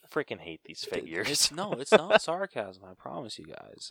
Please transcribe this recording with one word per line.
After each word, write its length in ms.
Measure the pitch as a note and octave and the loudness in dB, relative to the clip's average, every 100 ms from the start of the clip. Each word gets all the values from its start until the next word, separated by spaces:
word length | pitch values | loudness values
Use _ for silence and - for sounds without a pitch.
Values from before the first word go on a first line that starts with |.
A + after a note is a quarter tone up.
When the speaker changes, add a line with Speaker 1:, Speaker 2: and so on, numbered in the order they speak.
| - | -6
Speaker 1:
frickin' 300 | D#3 C3+ G2+ | -4 -4 -6
hate 200 | E2+ D#2+ | -10 -12
these 180 | - D#2+ | -14 -12
Speaker 2:
Dude, 100 | - | -6
Speaker 1:
figures. 380 | - - E2 G#2+ | -6 -4 -2 0
Speaker 2:
it's, 200 | D3 - | 2 2
no, 220 | D3 G3+ | 0 -6
Speaker 1:
<laughs> 60 | B2 | -4
Speaker 2:
it's 140 | C#3+ | 6
not 280 | G#3 E3+ G#3+ | 6 8 4
sarcasm. 600 | - F3 G3 C3 G2 F#2+ | 4 -4 -4 -6 -6 -8
I 80 | F#2+ | -18
promise 460 | F#2 - D#3+ A#2+ - | -14 -10 -10 -10 -12
you 80 | D#2+ | -14
guys. 440 | - G#1 - - | -14 -16 -16 -16